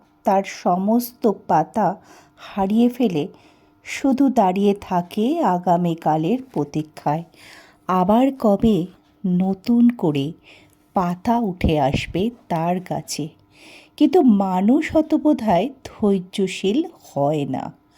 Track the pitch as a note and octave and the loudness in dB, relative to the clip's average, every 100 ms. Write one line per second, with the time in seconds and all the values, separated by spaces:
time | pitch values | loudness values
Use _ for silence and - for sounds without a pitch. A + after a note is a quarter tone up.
0 | _ _ - G3 F#3+ - G3+ F3+ G3 A#3 | _ _ 0 0 0 -4 -2 0 2 0
1 | A#3+ - A#3 G3+ - E3+ D#3 - F#3+ G#3 | -2 -2 -2 -2 0 0 0 0 -2 -2
2 | - - _ _ - - G3 G#3+ A#3+ B3 | -10 -20 _ _ -10 -4 0 2 2 2
3 | A#3+ E3 D#3 - _ _ _ _ - - | -2 -2 -4 -10 _ _ _ _ -16 -4
4 | C#4 C4 C#4 C4 F#3+ F#3 G3+ G3+ - F3+ | 0 2 2 2 2 2 0 0 -2 -4
5 | F3 - A3+ D#4+ B3 F3+ F#3 F3 F3 E3 | -4 -2 -2 0 0 0 0 0 0 -2
6 | E3 D#3 E3 B3+ - - C#3+ D#3 D3+ - | -2 0 0 -4 -4 -6 -4 -6 -8 -6
7 | - D#3 E3+ _ - - - _ - F#3 | -4 -4 -6 _ -20 -20 -20 _ -4 0
8 | F3+ A3 C4+ C4+ A3 G3+ A3+ G3 F3+ - | 2 4 2 2 0 2 2 2 -2 -10
9 | _ _ F#3 F3+ F#3 F#3+ - A#3+ A#3+ A#3+ | _ _ -2 0 0 -2 0 4 4 2
10 | E3+ D3 C#3 - _ - _ _ _ - | 0 -2 -4 -8 _ -20 _ _ _ -4
11 | F3 F3+ - A#3 A3 F3+ - D3+ C3+ C#3+ | -2 -2 -2 -2 -2 -2 0 2 0 0
12 | - E3 G#3+ A#3+ - E3+ E3+ F3+ F#3 D3 | -4 -4 -4 -6 -8 -4 -2 -4 -6 -10
13 | - - D3+ - _ _ - - - - | -8 -10 -10 -12 _ _ -20 -20 -12 0
14 | D4+ F4+ C4 G3+ F#3+ F#3 G3+ C#4+ D#4 D#4+ | 2 4 4 4 2 0 2 2 2 0
15 | D#4 D#4 D4+ D4+ A3 F3 A#3+ - - - | 0 0 2 0 2 0 0 -6 -20 -2
16 | G#3 G3 F#3 - F#3+ - F#3+ A#3+ F4+ - | 0 0 -2 -4 -4 -2 -2 0 -2 -8
17 | - - C#3+ D#3 C3+ C3 - - _ | -10 -2 -2 -2 -4 -6 -8 -14 _